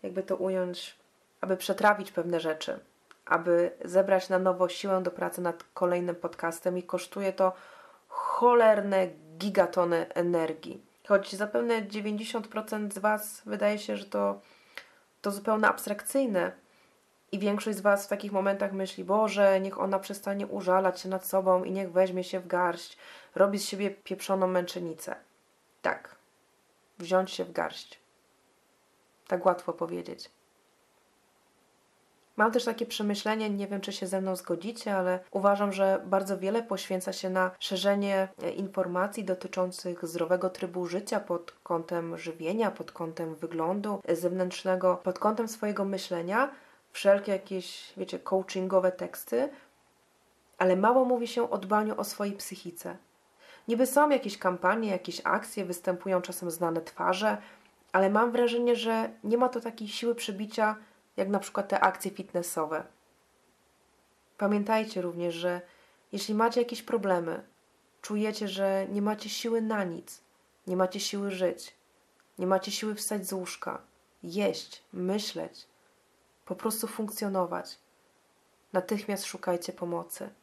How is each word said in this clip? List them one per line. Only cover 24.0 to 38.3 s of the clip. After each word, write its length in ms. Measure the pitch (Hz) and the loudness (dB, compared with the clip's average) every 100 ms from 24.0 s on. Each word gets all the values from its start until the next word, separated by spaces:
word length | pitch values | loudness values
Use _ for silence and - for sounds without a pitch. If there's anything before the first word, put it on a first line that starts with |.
| - 190 - 190 185 | -8 -8 0 2 4
męczennicę”. 680 | 180 175 185 175 160 - - _ _ _ _ _ _ | 2 0 -6 -8 -8 -10 -12 _ _ _ _ _ _
Tak. 340 | - - - - _ _ _ _ _ _ _ _ | -4 -4 -10 -20 _ _ _ _ _ _ _ _
Wziąć 320 | 170 185 185 | 2 2 2
się 140 | - | -4
w 80 | 180 | -6
garść. 480 | 165 165 - - - _ _ _ _ _ _ _ _ _ _ _ _ _ | -4 -6 -6 -18 -20 _ _ _ _ _ _ _ _ _ _ _ _ _
Tak 180 | 185 180 | 2 2
łatwo 260 | 180 - | 2 -4
powiedzieć. 580 | 165 170 175 165 - - _ _ _ _ _ _ _ _ _ _ _ _ _ _ _ _ _ _ _ _ - | -6 -6 -6 -10 -14 -16 _ _ _ _ _ _ _ _ _ _ _ _ _ _ _ _ _ _ _ _ 2
Mam 160 | 220 | 4
też 120 | 240 | 4
takie 220 | 233 226 233 | 0 -2 -4
przemyślenie, 640 | - 208 202 214 220 214 | -2 -2 0 0 0 -2
nie 160 | 202 202 | -2 -4
wiem, 140 | 202 | -6
czy 120 | 196 | -6
się 140 | 196 190 | -6 -4
ze 140 | 190 | -2
mną 160 | 190 185 | -2 -4
zgodzicie, 600 | - 170 196 226 220 196 | -4 -4 -4 -8 -2 0
ale 240 | 180 185 - | 0 -2 -2
uważam, 420 | 202 196 202 208 | 2 4 4 2
że 300 | 190 190 190 185 | 2 2 2 2
bardzo 320 | 190 190 196 | 0 0 -2
wiele 240 | 190 226 | 0 -2
poświęca 500 | 226 190 - 185 190 | -2 -6 -2 -4 -4
się 180 | 185 190 | -6 -2
na 200 | 185 185 185 | 0 0 -2
szerzenie, 680 | - 190 185 202 202 190 190 | -6 0 2 2 2 0 -2